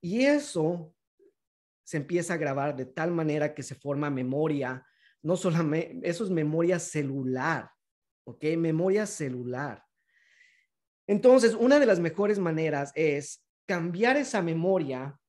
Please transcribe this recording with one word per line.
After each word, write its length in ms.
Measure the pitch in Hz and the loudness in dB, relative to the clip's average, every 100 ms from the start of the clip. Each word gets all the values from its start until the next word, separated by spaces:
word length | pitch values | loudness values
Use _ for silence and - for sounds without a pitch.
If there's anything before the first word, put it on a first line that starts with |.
Y 240 | 170 214 | -2 2
eso 680 | 262 294 285 175 156 175 165 _ _ _ _ _ _ _ _ _ | 4 4 0 -2 0 -2 -8 _ _ _ _ _ _ _ _ _
se 140 | - 165 | -8 -6
empieza 380 | 139 170 170 | -2 -2 -2
a 40 | 170 | -2
grabar 380 | 151 135 143 135 | -2 0 -2 -4
de 100 | 131 | -8
tal 240 | - 165 | -4 -2
manera 420 | 170 156 151 147 | 0 0 0 -2
que 120 | 147 | -4
se 100 | 135 | -12
forma 360 | 131 143 143 147 | -10 -6 -4 -2
memoria, 760 | 135 127 135 156 147 127 127 _ _ _ _ | -2 -2 -2 -2 -2 -4 -8 _ _ _ _
no 140 | 147 175 | -4 -2
solamente, 720 | 185 165 160 156 - - 175 | 0 0 2 0 -4 -6 -4
eso 140 | 170 | -4
es 80 | 214 | -2
memoria 480 | 175 151 160 170 175 | 0 0 0 2 0
celular, 960 | 165 151 139 135 131 127 143 156 92 _ _ _ _ _ | -2 -4 -4 -4 -4 -2 -2 -2 -6 _ _ _ _ _
¿ok? 200 | - 120 151 165 | -20 -8 -4 0
Memoria 480 | 165 156 180 202 208 | 0 0 2 0 -2
celular. 760 | - 143 127 123 123 143 107 _ _ _ _ _ _ _ _ _ _ _ _ - | -6 -6 -6 -8 -6 -6 -10 _ _ _ _ _ _ _ _ _ _ _ _ -2
Entonces, 460 | 208 254 254 226 | 4 8 8 6
una 260 | 226 233 285 | 4 4 6
de 60 | 262 | 6
las 120 | 185 | 4
mejores 400 | 165 160 202 208 | 2 0 0 0
maneras 540 | 175 160 160 147 139 | 0 0 -2 -2 -4
es 480 | - 156 143 143 - _ _ - | 0 0 0 -6 -16 _ _ -6
cambiar 500 | 180 165 175 226 277 | -4 -4 0 2 2
esa 260 | 269 220 | 0 -2
memoria 760 | 170 165 175 190 147 127 139 - | 0 0 2 0 0 -6 -8 -12